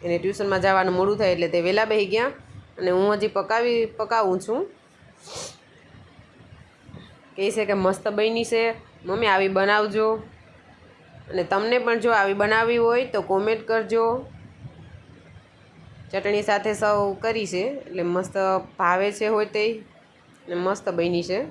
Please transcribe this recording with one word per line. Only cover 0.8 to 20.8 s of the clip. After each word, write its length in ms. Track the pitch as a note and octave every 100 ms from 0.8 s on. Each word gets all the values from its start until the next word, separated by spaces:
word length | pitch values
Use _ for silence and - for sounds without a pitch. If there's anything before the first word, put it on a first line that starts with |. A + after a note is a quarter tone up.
| F#3 F3+
મોડું 200 | F#3+ G#3
થાય 140 | G3
એટલે 140 | F3 E3+
તે 40 | F3 E3+
વહેલા 220 | G3+ A3
બેસી 180 | G#3+ G3
ગયા. 180 | G#3+ B3 - - - - -
અને 120 | -
હું 200 | F3+ G3+ G#3
હજી 160 | G#3+
પકાવી, 460 | G3 G3 A3+ A#3+ A#3 A3+ -
પકાવું 400 | G#3+ A#3 G3+ F#3
છું. 160 | F#3 A#3+ F#4+ - _ _ - - - - - - - - - - - - - - - - - - - - - - -
કહે 160 | - G3 A3
છે 60 | G3+
કે 60 |
મસ્ત 300 | G3 F#3 G3 G#3+ G#3
બની 260 | A3 A3+ A3+
છે, 100 | A3+ A3+ A3+ - - F3
મમ્મી 240 | G3+ A3+
આવી 200 | F#3+ F#3+ F#3+
બનાવજો. 500 | G3 G#3 G#3 G#3 A3 A3 - - - - - - - - - - -
અને 120 | F#3 E3
તમને 260 | G3 A3 B3
પણ 220 | A#3 A#3
જો 100 | A#3 A3+
આવી 180 | G3 G3
બનાવી 380 | G#3 A3 A3+ A#3+ A#3
હોય 240 | A#3+ B3+
તો 100 | G#3
કોમેન્ટ 440 | F3+ F#3+ G#3 A3 G#3+
કરજો. 360 | A3+ G3+ A3+ A3+ B3 C4+ - - - - - - - - - - - - - - - - - -
ચટણી 360 | G3 G3+ G#3 G#3
સાથે 240 | G3+ G#3+ G#3
સર્વ 320 | G#3+ G#3 G3+ F#3+
કરી 240 | A3+ A3+ G3
છે 120 | F3+ A3
એટલે 340 | C#4 - F3+ F3
મસ્ત 220 | F3 F#3 G3 F#3+ F#3+ F#3 -
ભાવે 300 | F3 F3+ G3+ G3+
છે 100 | G#3+
હોય 180 | G#3+ G#3+ G#3+
તે 100 | G#3+ A3 - - - _ - - -
ને 60 |
મસ્ત 320 | F3 F3+ G3